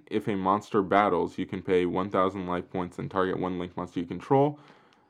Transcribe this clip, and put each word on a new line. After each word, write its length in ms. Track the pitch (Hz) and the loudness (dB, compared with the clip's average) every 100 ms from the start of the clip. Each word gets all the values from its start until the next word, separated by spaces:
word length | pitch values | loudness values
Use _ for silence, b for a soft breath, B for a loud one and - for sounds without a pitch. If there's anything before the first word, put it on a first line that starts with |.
| - | -6
if 180 | 107 113 | -4 -2
a 80 | 98 | -2
monster 460 | 95 101 - 110 | 0 0 0 0
battles, 560 | 92 98 104 85 87 - | 4 4 4 2 -2 -4
you 80 | 92 | -8
can 160 | 95 | -6
pay 240 | 90 90 90 | 0 2 2
one 240 | 90 98 | 0 0
thousand 380 | 98 95 98 90 | 2 2 0 -4
life 220 | 90 87 | -6 -4
points 260 | 95 90 - | -6 -6 -8
and 100 | 92 | -6
target 260 | 95 92 87 | 0 0 0
one 200 | 90 90 | -2 -4
Link 160 | 87 - | -6 -8
monster 220 | 90 - | -8 -6
you 60 | 85 | -6
control. 520 | 87 - 139 143 147 B B B B B | -6 2 4 4 0 B B B B B